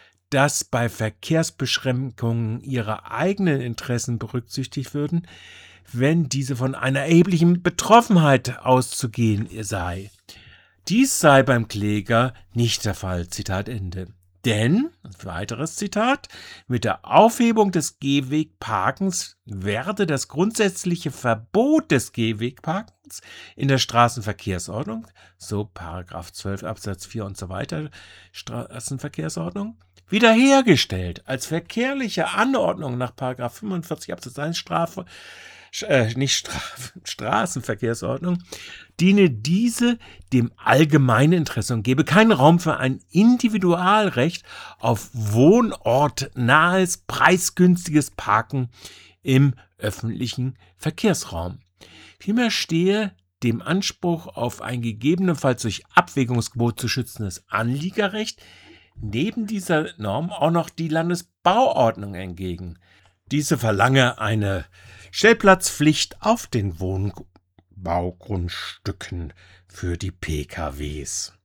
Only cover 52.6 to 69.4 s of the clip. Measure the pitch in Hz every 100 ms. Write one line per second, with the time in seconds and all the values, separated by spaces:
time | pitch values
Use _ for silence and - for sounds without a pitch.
52.6 | - 165 180 208 208 - _ _ 120 113
53.6 | - 175 202 - 180 170 170 - 123 -
54.6 | - 123 117 107 127 175 190 156 135 123
55.6 | 117 98 - - 175 - 123 120 110 117
56.6 | 120 - 117 - 117 - 104 - - 101
57.6 | 117 135 170 196 202 208 220 - - -
58.6 | - - _ - 107 107 185 233 208 214
59.6 | 180 160 151 - 104 107 170 202 147 170
60.6 | 165 - 160 156 170 175 - _ 175 208
61.6 | 262 - 117 110 101 90 95 87 92 85
62.6 | 90 87 _ _ _ _ _ 143 147 143
63.6 | 113 101 117 135 123 123 107 110 101 95
64.6 | - _ - - - - 208 226 196 185
65.6 | - - 151 151 - - 208 233 - 123
66.6 | 98 82 92 95 101 - - _ _ _
67.6 | _ 95 90 85 90 87 - 98 87 -
68.6 | - - - - - 90 80 -